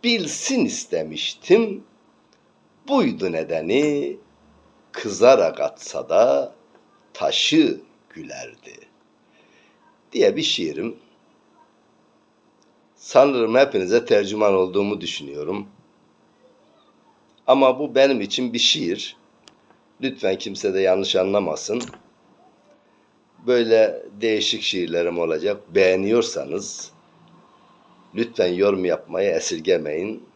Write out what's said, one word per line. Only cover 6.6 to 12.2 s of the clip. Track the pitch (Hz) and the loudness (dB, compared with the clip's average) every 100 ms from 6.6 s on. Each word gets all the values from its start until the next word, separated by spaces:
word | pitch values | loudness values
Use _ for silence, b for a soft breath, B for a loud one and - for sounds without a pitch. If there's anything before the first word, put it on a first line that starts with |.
| _ _ _ _ _ | _ _ _ _ _
taşı | - 76 - - 156 135 - - _ _ | -6 -4 -2 0 2 2 0 -12 _ _
gülerdi | 160 139 - - - - - - _ _ _ b b b b b b b _ _ | -20 -18 -16 -18 -20 -20 -20 -20 _ _ _ b b b b b b b _ _
diye | - 101 98 | 2 2 2
bir | |
şiirim. | 104 - 80 73 107 113 _ _ _ _ _ _ _ _ _ _ _ _ | -4 -2 -4 -4 -8 -10 _ _ _ _ _ _ _ _ _ _ _ _